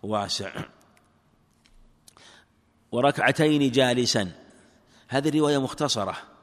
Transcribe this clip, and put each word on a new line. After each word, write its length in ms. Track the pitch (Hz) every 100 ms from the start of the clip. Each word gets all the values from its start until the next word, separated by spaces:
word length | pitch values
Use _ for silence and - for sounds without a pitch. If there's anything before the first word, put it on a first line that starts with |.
واسع". 600 | 101 107 101 - 95 - - _ _ _ _ _ _ _ _ _ _ _ - _ - _ - - _ _ _ _ _
وركعتين 800 | 117 139 - 120 139 156 151 139
جالساً، 600 | 123 127 123 120 120 92 80 - - _ _ _ _ _
هذه 220 | 135 151
الرواية 280 | 151 147 143
مختصرة 600 | 131 - 147 117 95 90 - -